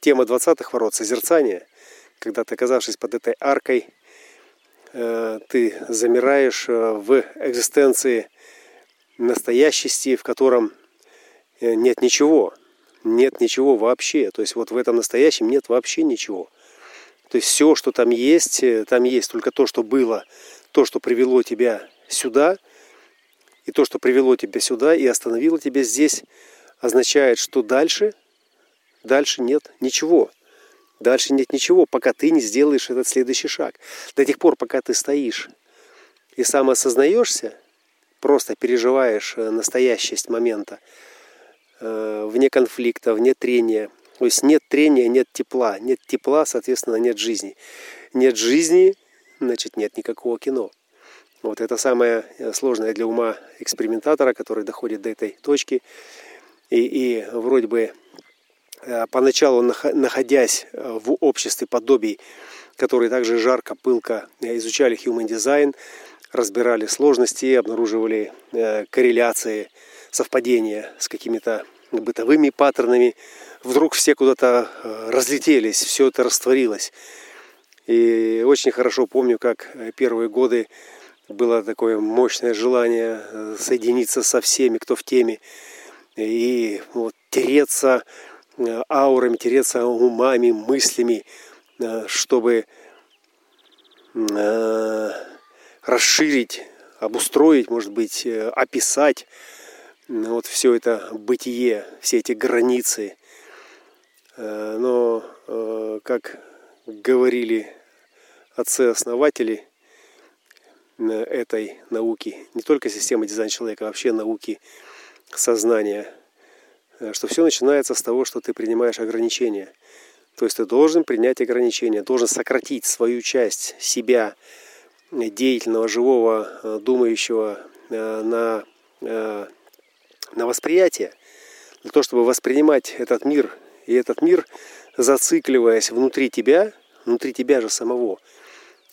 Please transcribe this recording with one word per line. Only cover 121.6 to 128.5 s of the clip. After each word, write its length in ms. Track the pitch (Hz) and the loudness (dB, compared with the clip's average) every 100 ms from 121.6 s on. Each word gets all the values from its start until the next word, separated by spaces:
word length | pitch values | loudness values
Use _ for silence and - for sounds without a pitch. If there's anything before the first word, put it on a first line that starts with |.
| 120 - 120 107 | 0 0 -2 -2
должен 260 | 98 127 117 | -2 0 0
сократить 560 | - 120 131 - 135 | -2 -2 -4 -4 -8
свою 360 | - - 117 120 | -6 -2 -2 -2
часть 540 | - 131 113 - - - | -4 -2 -2 -4 -10 -10
себя, 560 | - - 113 123 107 - _ - - - _ _ _ | -6 -4 2 2 0 -8 _ -20 -20 -20 _ _ _
э, 180 | - 113 | -8 -8
деятельного, 580 | 101 131 120 117 113 113 | -2 0 0 -2 -2 -2
живого, 600 | 113 123 127 113 110 107 - | 0 2 4 2 0 -4 -10
э, 160 | 110 107 | -10 -6
думающего, 760 | 107 127 120 113 - 113 107 101 - - _ | -2 2 2 0 -2 -2 -4 -6 -16 -20 _
э, 320 | 113 110 110 | -8 -8 -6
на, 420 | 110 117 117 | -4 -2 -2